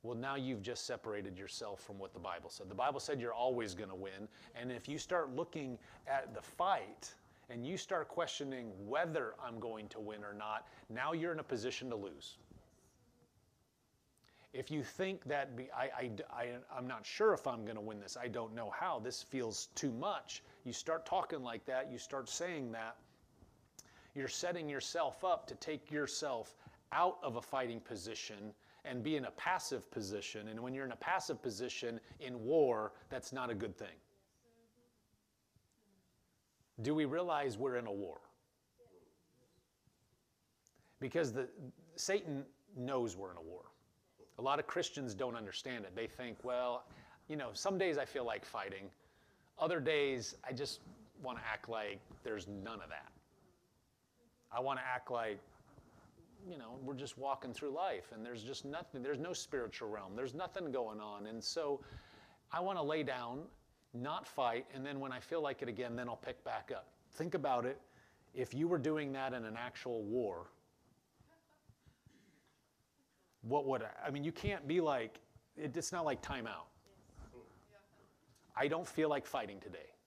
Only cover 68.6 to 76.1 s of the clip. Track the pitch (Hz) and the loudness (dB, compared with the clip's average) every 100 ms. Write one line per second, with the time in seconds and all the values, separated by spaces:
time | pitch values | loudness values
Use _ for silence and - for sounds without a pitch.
68.6 | 170 170 135 156 143 135 135 123 113 110 | 6 6 6 4 2 2 0 0 -2 -4
69.6 | 123 - 127 117 104 120 110 85 87 - | -4 -4 -2 0 2 4 4 0 -6 -14
70.6 | _ _ _ _ _ _ - - _ _ | _ _ _ _ _ _ -20 -20 _ _
71.6 | _ - - - - - - _ _ _ | _ -20 -20 -20 -20 -20 -20 _ _ _
72.6 | _ _ _ _ _ _ _ _ 113 143 | _ _ _ _ _ _ _ _ 2 4
73.6 | 139 131 107 - - 143 147 160 202 196 | 6 2 2 -2 -2 0 0 0 0 0
74.6 | 139 170 160 135 113 - - - _ - | 4 6 6 4 2 -6 -20 -20 _ -6
75.6 | 151 123 - 180 156 | -2 0 -2 2 2